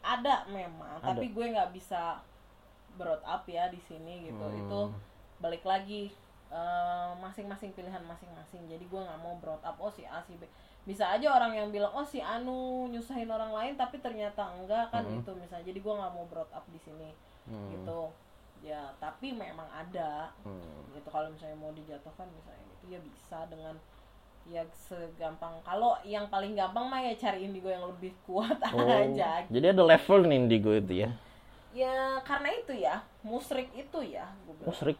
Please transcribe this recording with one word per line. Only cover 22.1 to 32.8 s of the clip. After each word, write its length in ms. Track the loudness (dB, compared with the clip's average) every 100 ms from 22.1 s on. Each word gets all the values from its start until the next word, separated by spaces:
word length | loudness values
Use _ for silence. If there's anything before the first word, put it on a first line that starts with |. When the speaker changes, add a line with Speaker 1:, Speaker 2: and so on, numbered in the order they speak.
| -16 -16
Speaker 1:
misalnya 320 | -16 -20 -20 -20
gitu, 120 | -20 -16
ya 120 | -16
bisa 380 | -16 -20 -14 -12 -12
dengan, 280 | -12 -14 -14 -18 -20 -20 -20 -20 -20
ya 180 | -10 -6 -6 -8
segampang. 720 | -12 -10 -10 -6 -6 -6 -10 -10
Kalau 380 | -2 4 4 4
yang 240 | 0 -4 0
paling 260 | -2 0
gampang 320 | 0 2 2 -2
mah 160 | 0
ya 100 | 0
cari 300 | 0 -2 -2
indigo 240 | -4 -6 -4
yang 160 | -2
lebih 300 | -4 -6 -10 -12
kuat 320 | -2 0 2 2
<laughs> 160 | 2
Speaker 2:
Oh, 80 | 4
Speaker 1:
aja 600 | 8 8 8 4 2 2
gitu. 80 | 2
Speaker 2:
jadi 140 | 6 8
ada 120 | 10
level 340 | 12 12 12 10
nih 160 | 10 8
indigo 320 | 8 8 8
itu 200 | 6 6 2
ya? 140 | 0 -2 -10 -20 -20 -20 -16
Speaker 1:
Ya 200 | -2 0 2 0 0
karena 260 | 0 -2 0
itu 240 | -2 -4
ya, 240 | 0